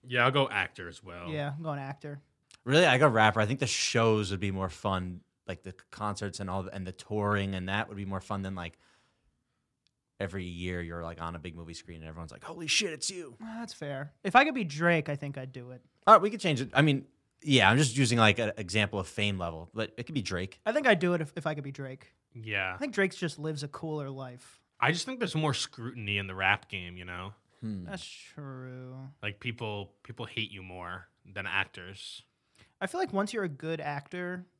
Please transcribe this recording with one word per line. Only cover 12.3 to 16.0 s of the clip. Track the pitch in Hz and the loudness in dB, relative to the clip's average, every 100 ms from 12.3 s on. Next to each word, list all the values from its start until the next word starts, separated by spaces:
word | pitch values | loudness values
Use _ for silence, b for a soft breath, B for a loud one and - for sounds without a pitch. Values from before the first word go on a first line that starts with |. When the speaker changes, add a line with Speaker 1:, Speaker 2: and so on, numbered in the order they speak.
Speaker 3:
like, | - | -14
"Holy | - 170 160 | -16 -10 -2
shit, | - 202 | 0 -2
it's | 151 - | -4 -6
you." | 185 151 120 | -8 -14 -14
Speaker 2:
Well, | 226 226 | -12 -10
that's | 233 | -12
fair. | - 143 135 147 _ | -10 -8 -8 -10 _
If | 196 233 | 6 6
I | 294 | 6
could | |
be | 262 | 0
Drake, | 180 143 175 165 151 | -6 0 2 2 0
I | 143 | -6
think | 143 139 | -6 -10
I'd | 131 | -12
do | 131 123 | -12 -16
it. | 127 _ _ | -18 _ _